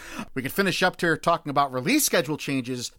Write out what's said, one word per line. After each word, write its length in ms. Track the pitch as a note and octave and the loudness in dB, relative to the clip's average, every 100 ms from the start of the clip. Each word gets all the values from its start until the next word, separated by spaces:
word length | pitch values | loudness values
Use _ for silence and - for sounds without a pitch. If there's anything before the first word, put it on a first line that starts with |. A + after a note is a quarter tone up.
| - - G#3+ | -12 -12 -10
We 80 | - | -6
can 80 | C3 | -4
finish 320 | - G3 - | 0 0 2
up 160 | F#3 F3 | 0 2
here 160 | F3 D#3 | 0 2
talking 340 | - E3 - | 2 0 0
about 220 | C#3+ C#3+ | 0 2
release 320 | B2+ B2+ D4 | 0 2 2
schedule 320 | - G3 D3+ D3 | 4 2 0 -2
changes 560 | - C#3 A#2+ B2+ A#2 | -2 -2 -2 -6 -8